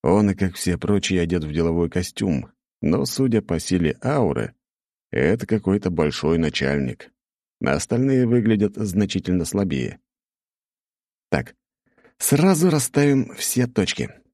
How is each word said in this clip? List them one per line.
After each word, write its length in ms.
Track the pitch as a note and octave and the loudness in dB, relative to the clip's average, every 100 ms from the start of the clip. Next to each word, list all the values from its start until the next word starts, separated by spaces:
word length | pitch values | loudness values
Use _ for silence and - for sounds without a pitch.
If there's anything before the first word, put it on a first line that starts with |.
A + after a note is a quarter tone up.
он 280 | - G2 G#2 | 4 4 2
и, 40 | F#2+ | 0
как 200 | F#2+ - | -2 -2
все 220 | - F2 | -4 -2
прочие, 440 | F2 G2+ - F#2 | 0 0 0 -2
одет 220 | E2+ F2 | 0 -2
в 80 | D#2 | -2
деловой 380 | D2+ E2 E2 E2+ | -2 0 0 -2
костюм, 600 | - F2+ - G2+ D2 - _ _ _ | -2 -6 -4 -2 -2 -6 _ _ _
но, 240 | D2+ E2+ C#3 | -2 0 -2
судя 360 | - C3 A2+ | -2 0 0
по 180 | - E2 | 0 -4
силе 380 | - F#2 E2 - | 0 0 0 -2
ауры, 520 | B2 D3 G2 C2 G#1+ _ _ _ _ _ _ | -2 0 0 -2 -6 _ _ _ _ _ _
это 340 | - C#2+ A2+ - | 0 2 2 0
какой-то 440 | G#2+ F#2+ G2+ F#2 | -2 2 0 0
большой 480 | E2+ D2+ - D2 E2 | 0 0 0 0 2
начальник. 760 | D#2+ - C2+ C#2+ C2 B1 - _ _ _ _ _ | 0 -2 -2 0 -2 -6 -16 _ _ _ _ _
А 120 | - | -2
остальные 520 | C#2+ - A#2 C3+ C3 B2 | -2 0 -2 2 2 4
выглядят 500 | A#2+ A2 G#2+ G2+ - | 2 2 2 0 -2
значительно 720 | G#2+ F#2 G2+ F#2+ F2+ F2+ D#2+ | -4 0 0 -2 -2 -2 0
слабее. 540 | G2+ G2 C#2 A1+ - _ _ _ _ _ _ _ _ _ _ _ _ _ | -2 -2 -2 -4 -8 _ _ _ _ _ _ _ _ _ _ _ _ _
"Так, 260 | D2 A#1+ - _ _ _ _ _ _ | -4 -4 -16 _ _ _ _ _ _
сразу 520 | - D3 F3+ F3 F3+ | 0 4 4 4 4
расставим 640 | D#3 B2 - C#3+ C3+ - - | 2 0 2 2 2 0 -6
все 320 | - B2 B2 | -4 -2 0
точки. 420 | - F#2 - B1 - _ | 0 -2 -2 -8 -10 _